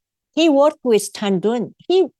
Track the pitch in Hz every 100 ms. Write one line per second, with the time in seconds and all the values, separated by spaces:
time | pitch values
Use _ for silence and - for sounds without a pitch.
0 | _ _ _ - 330 277 294 302 254 214
1 | - - 202 190 202 240 175 - - 359
2 | 339